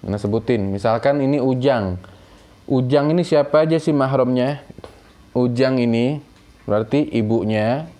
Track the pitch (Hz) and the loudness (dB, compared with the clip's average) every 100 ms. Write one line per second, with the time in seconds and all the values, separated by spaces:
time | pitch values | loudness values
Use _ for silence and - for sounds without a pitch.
0 | - 104 107 110 113 120 98 98 113 113 | -6 -4 -2 -2 0 -2 0 -2 0 0
1 | 139 143 135 143 131 127 135 123 98 90 | 0 0 0 0 0 0 0 0 -2 -6
2 | - - - - - - - 131 127 143 | -10 -20 -20 -20 -20 -20 -2 -2 2 2
3 | 147 170 175 151 143 151 160 160 156 147 | 2 0 2 0 4 2 2 0 0 0
4 | 131 135 127 127 123 143 - - - - | 0 2 0 0 -2 -4 -12 -20 -20 -20
5 | - - - 123 123 120 131 131 120 117 | -20 -20 -6 -2 0 2 0 2 0 0
6 | 123 147 - - - - - 104 110 139 | 0 -2 -10 -20 -20 -18 -2 -2 0 0
7 | 151 117 107 113 104 110 107 135 160 - | 0 -2 0 0 0 0 0 -2 -6 -16